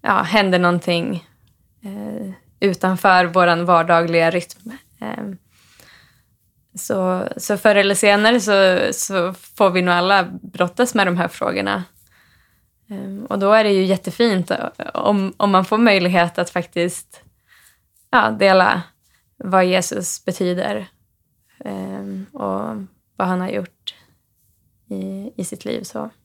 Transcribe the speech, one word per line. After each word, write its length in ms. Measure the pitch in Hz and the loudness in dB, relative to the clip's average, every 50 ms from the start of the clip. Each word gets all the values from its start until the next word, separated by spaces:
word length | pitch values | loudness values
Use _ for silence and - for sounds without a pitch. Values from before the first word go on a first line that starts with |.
ja, 200 | - 269 202 196 | 2 2 2 2
händer 360 | 190 165 185 214 202 190 180 180 | 0 2 2 2 2 4 2 2
någonting, 680 | 180 175 175 175 - - 175 170 165 - 185 170 - _ _ _ _ _ _ _ _ _ _ _ - | 2 2 2 0 0 -2 -2 -2 -2 -4 -8 -8 -10 _ _ _ _ _ _ _ _ _ _ _ -16
eh, 460 | 196 196 208 208 214 214 220 220 190 185 - _ _ _ _ | -14 -14 -12 -12 -12 -10 -10 -12 -12 -14 -16 _ _ _ _
utanför 640 | - 202 180 180 - 185 190 180 - 202 185 180 180 | -2 -2 0 0 -2 -2 -2 2 2 4 4 6 4
våran 400 | 170 165 185 175 175 170 165 175 | 2 2 2 4 4 2 2 2
vardagliga 680 | 175 180 165 165 170 170 165 170 170 170 165 165 165 | 2 2 2 4 4 2 2 2 2 2 2 2 2
rytm. 420 | 170 180 175 - - _ 196 226 233 269 _ _ _ _ | 0 -2 -6 -8 -18 _ _ -18 -18 -18 _ _ _ _
Eh, 240 | - 220 - - 214 202 190 180 _ _ _ _ _ _ _ _ - _ - _ _ _ _ _ _ _ _ _ _ _ _ _ _ _ _ | -12 -10 -10 -10 -10 -12 -12 -14 _ _ _ _ _ _ _ _ -20 _ -20 _ _ _ _ _ _ _ _ _ _ _ _ _ _ _ _
så, 540 | 185 - - 233 190 185 185 185 185 - - - | -16 -6 -4 -2 0 0 0 0 0 -2 -6 -8
så 200 | - - - 208 | -8 -4 -4 -4
förr 180 | 196 - 220 202 | -2 0 0 2
eller 200 | 202 196 196 202 | 2 2 2 0
senare 460 | 190 - 208 202 208 214 220 240 247 | 2 4 4 4 4 4 2 2 2
så, 380 | 190 208 202 196 190 185 185 180 - - | 0 2 2 4 4 4 4 2 0 -2
så 420 | - - - - 196 185 170 185 185 - - - _ | -4 -4 -6 -4 -2 -2 -2 -4 -6 -10 -18 -20 _
får 140 | - 208 190 | 2 2 2
vi 120 | 175 185 | 2 2
nog 120 | 180 180 175 | 0 2 2
alla 300 | 175 175 190 202 196 180 175 - - | 2 2 2 2 2 2 -2 -8 -14
brottas 520 | - - - - 180 175 - - 247 247 - | -16 -16 -4 -4 -4 -4 0 -2 -2 0 2
med 120 | 220 196 | 0 0
de 100 | 185 175 | 0 0
här 120 | 175 170 175 | -2 -2 -4
frågorna. 560 | - - - - - - - - - 190 180 _ _ _ _ _ _ _ _ _ _ _ _ _ _ _ _ _ _ _ _ _ | -4 -4 -6 -4 -4 -4 -2 -2 -4 -4 -6 _ _ _ _ _ _ _ _ _ _ _ _ _ _ _ _ _ _ _ _ _
Ehm, 340 | 208 196 196 196 196 196 214 | -14 -12 -12 -12 -12 -12 -8
och 120 | - 202 202 | -6 -4 -2
då 140 | 196 196 | 2 4
är 120 | 214 220 214 | 4 6 6
det 60 | 208 | 4
ju 120 | 202 190 190 | 2 2 2
jättefint 680 | 185 190 185 - 190 165 - 233 233 202 190 170 - - - - - - _ - - - | 2 0 -2 -2 -10 -2 0 2 2 2 0 -2 -2 -4 -6 -6 -8 -8 _ -12 -8 -6
om, 400 | - - - 208 196 190 190 185 | -2 0 0 2 2 0 -4 -2
om 140 | _ - 202 | _ 0 2
man 140 | 196 185 185 | 4 2 2
får 140 | - 214 214 | 2 0 4
möjlighet 600 | 233 233 202 190 175 180 180 180 170 175 - - | 4 4 4 4 2 2 4 4 2 2 0 -4
att 120 | 175 - | -4 -2
faktiskt, 680 | - 180 175 - _ 175 170 180 180 - - _ - - _ _ _ _ _ _ _ _ _ _ _ _ _ _ _ _ _ _ | -4 -6 -6 -4 _ -2 -2 -2 -4 -8 -16 _ -20 -20 _ _ _ _ _ _ _ _ _ _ _ _ _ _ _ _ _ _
ja, 200 | - 247 208 220 | 2 2 2 2
dela 520 | 220 208 196 196 190 190 180 208 - 175 170 - _ _ _ _ _ _ _ _ _ _ - | 0 2 4 4 6 6 4 4 2 0 -4 -10 _ _ _ _ _ _ _ _ _ _ -6
vad 200 | 190 185 190 185 | 0 2 4 4
Jesus 600 | 180 180 185 180 - - 202 180 - - - _ | 4 2 0 0 -2 -6 -6 -6 -8 -10 -8 _
betyder, 640 | - 185 - 190 180 180 180 185 - 208 214 190 - _ _ _ _ _ _ _ _ _ _ _ _ _ _ - | -8 -4 -2 -2 -2 -2 -2 -4 -4 -4 -6 -10 -12 _ _ _ _ _ _ _ _ _ _ _ _ _ _ -14
ehm, 640 | - 196 190 190 196 190 196 196 202 196 190 196 202 | -12 -10 -10 -10 -10 -12 -12 -12 -12 -12 -12 -12 -14
och 440 | _ 285 208 202 190 196 214 226 226 208 196 185 _ _ _ _ _ | _ -8 -6 -6 -4 -6 -6 -8 -8 -10 -12 -14 _ _ _ _ _
vad 120 | _ 196 180 | _ -2 -2
han 120 | 185 180 | -2 -2
har 80 | 180 190 | -4 -4
gjort 460 | - 202 180 - _ _ _ - - _ _ _ _ _ _ _ _ _ _ _ _ _ _ _ _ _ _ _ | -6 -6 -8 -8 _ _ _ -16 -16 _ _ _ _ _ _ _ _ _ _ _ _ _ _ _ _ _ _ _
i, 420 | 202 190 190 190 190 196 196 226 - | -10 -10 -8 -8 -10 -10 -12 -12 -10
i 80 | - 180 | -10 -10
sitt 200 | - - - - | -10 -10 -12 -8
liv. 180 | 202 - - | -8 -8 -8
Så. 280 | - - - - - 226 _ _ _ | -8 -10 -12 -12 -12 -12 _ _ _